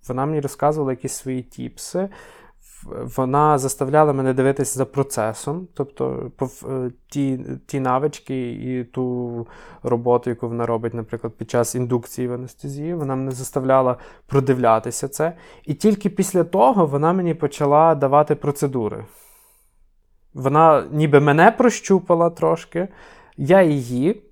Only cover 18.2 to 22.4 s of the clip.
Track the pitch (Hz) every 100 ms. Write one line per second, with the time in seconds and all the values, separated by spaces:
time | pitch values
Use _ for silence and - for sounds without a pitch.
18.2 | 151 147 147 139 143 127 107 107 107 -
19.2 | - _ _ _ _ _ _ _ _ _
20.2 | _ 139 131 147 165 147 76 151 156 143
21.2 | 147 147 190 226 247 - - 196 180 175
22.2 | 170 170